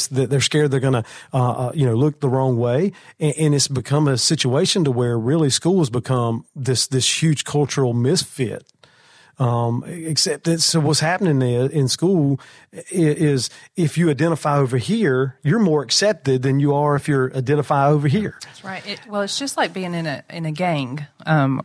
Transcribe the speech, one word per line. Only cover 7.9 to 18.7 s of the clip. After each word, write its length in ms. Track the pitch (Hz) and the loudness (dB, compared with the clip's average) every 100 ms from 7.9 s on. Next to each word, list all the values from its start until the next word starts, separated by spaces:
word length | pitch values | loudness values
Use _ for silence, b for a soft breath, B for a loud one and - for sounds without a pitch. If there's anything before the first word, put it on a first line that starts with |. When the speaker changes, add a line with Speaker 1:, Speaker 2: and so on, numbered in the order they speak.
Speaker 1:
misfit. 680 | 120 123 175 - - 113 101 - _ b b b b b - | 2 0 0 -2 -4 -6 -6 -14 _ b b b b b -2
Um, 480 | 123 120 117 120 147 | 0 0 0 -2 -6
except 560 | 170 160 147 - 143 165 | -10 -6 -2 -2 -2 -2
that, 140 | 165 | 0
so 220 | - 165 | 0 0
what's 180 | 151 147 | 2 0
happening 420 | 156 180 185 139 | 0 0 2 2
i-, 260 | 127 120 131 | 2 2 0
in 160 | 156 131 | 0 0
school 540 | - 175 185 139 135 B B B | 0 2 2 2 0 B B B
i-, 80 | - - | -18 -6
is 580 | - 156 147 151 139 107 B B - | 0 2 2 2 0 -2 B B -2
if 180 | 160 160 | -2 2
you 120 | 170 | 0
identify 480 | 135 165 156 151 143 | 2 0 0 0 0
over 200 | 135 127 | 2 0
here, 600 | 101 226 180 127 135 - | -2 0 2 2 0 -2
you're 160 | 143 220 | 0 2
more 220 | 196 151 | 2 2
accepted 580 | 117 - 202 214 139 131 | 0 0 0 0 0 0
than 180 | 135 139 | 2 2
you 140 | 143 | 2
are 220 | 143 147 143 | 2 2 0
if 120 | - | 0
you're 240 | 135 131 135 | 0 0 -2
identify 500 | 123 147 - 143 143 | 0 0 2 2 4
over 180 | 151 143 | 4 2
here. 280 | 185 202 - | 0 -2 -8
Speaker 2:
That's 200 | - - | -20 -16
right. 200 | 196 | -14